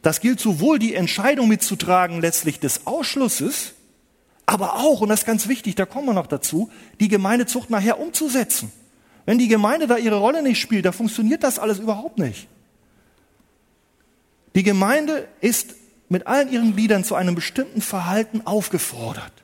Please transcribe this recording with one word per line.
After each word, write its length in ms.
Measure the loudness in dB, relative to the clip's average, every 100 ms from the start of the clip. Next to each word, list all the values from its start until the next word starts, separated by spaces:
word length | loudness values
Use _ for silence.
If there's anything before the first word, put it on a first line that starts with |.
Das 180 | 0 0
gilt 180 | 0 0
sowohl 400 | 0 2 2 4
die 160 | 2
Entscheidung 540 | 0 -2 0 0 2 2
mitzutragen 720 | 2 0 -4 2 2 2 0
letztlich 400 | -2 0 -4 -2
des 260 | -4 -4 -4
Ausschlusses, 840 | -4 -4 -2 -2 0 -4 -4 -10 -14 _ _ _ _ _ _
aber 300 | -2 -2 -2
auch, 260 | 0 2 2
und 80 | 2
das 120 | 0
ist 60 | 0
ganz 220 | -2 -2
wichtig, 260 | -4 -2
da 120 | -2 -4
kommen 200 | -4 -2
wir 60 |
noch 160 | -2 0
dazu, 420 | -4 -2 -2 -4 -8 -20 -2
die 80 | 2
Gemeindezucht 640 | 2 2 0 0 -4 -2
nachher 280 | 0 0 0
umzusetzen. 720 | -4 -4 -2 -2 -2 -4 -6 -16 _ _ _ _
Wenn 140 | 0 2
die 100 | 4
Gemeinde 400 | 4 2 2 2
da 80 | 2
ihre 220 | 2 2
Rolle 260 | 2 2
nicht 160 | 0 0
spielt, 240 | 0 0
da 80 | 0
funktioniert 500 | 0 -4 0 0 2
das 160 | 0 0
alles 220 | -2 -2
überhaupt 380 | -2 -4 -6 -4
nicht. 280 | -4 -4 -16 _ _ _ _ _ _ _ _ _ _ _ _ _ _ _ _ _ _ _ _
Die 80 | 0
Gemeinde 640 | 2 2 2 2 0 -4 -6 _
ist 340 | -2 -2 -6 -16 _ _ _
mit 200 | -4 0
allen 240 | 0 2
ihren 240 | 2 2 2
Gliedern 260 | 2 2
zu 140 | 2 0
einem 180 | 0
bestimmten 460 | 0 -4 -4 -4 -4
Verhalten 640 | -4 -6 -2 -2 -2 -6
aufgefordert. 880 | -2 -2 -2 -4 -6 -8 -8 -10 -14 _